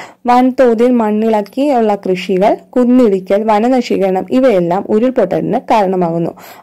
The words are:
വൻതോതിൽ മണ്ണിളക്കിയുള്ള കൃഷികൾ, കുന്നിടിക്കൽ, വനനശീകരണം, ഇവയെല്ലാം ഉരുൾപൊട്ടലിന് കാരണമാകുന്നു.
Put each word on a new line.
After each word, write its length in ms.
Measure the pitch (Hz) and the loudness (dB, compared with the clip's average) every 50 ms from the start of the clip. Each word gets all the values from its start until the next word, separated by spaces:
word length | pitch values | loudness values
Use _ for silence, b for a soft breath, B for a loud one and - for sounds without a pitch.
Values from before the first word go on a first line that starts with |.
| B B B B - 240 | B B B B -2 0
വൻതോതിൽ 640 | 240 247 254 262 254 262 269 247 226 214 233 254 | 2 2 2 2 2 2 2 2 2 2 2 2
മണ്ണിളക്കിയുള്ള 1040 | 254 240 226 214 208 214 220 226 220 208 202 208 - - 269 302 277 240 226 214 202 | 2 0 0 0 -2 -2 0 0 0 -2 -2 -4 -6 -4 -2 0 0 0 0 0 -2
കൃഷികൾ, 640 | 202 202 196 185 185 - - 196 180 190 220 339 - - _ | -2 -2 -4 -4 -4 -4 -2 -2 0 2 0 0 -2 -6 _
കുന്നിടിക്കൽ, 720 | - 247 247 240 247 254 254 220 196 190 190 185 196 202 220 | -2 0 2 2 4 4 4 4 2 0 -2 -2 -2 0 0
വനനശീകരണം, 840 | 220 214 208 214 247 262 254 240 - - 185 190 190 185 190 185 190 | 0 0 0 2 0 0 0 0 -2 -2 -2 0 0 -2 -2 -4 -2
ഇവയെല്ലാം 540 | - 254 262 262 220 185 175 170 170 196 185 - | 0 0 2 2 2 2 0 0 -2 -4 -2 -2
ഉരുൾപൊട്ടലിന് 680 | 214 214 226 254 254 254 208 180 175 160 160 160 180 240 | 0 0 0 0 0 0 -2 0 -2 -2 -2 -2 -4 -4
കാരണമാകുന്നു. 720 | - - 254 220 202 185 190 185 180 165 165 170 170 - B B B B B B | -2 0 0 0 0 0 0 -2 -2 -2 -2 -4 -4 -6 B B B B B B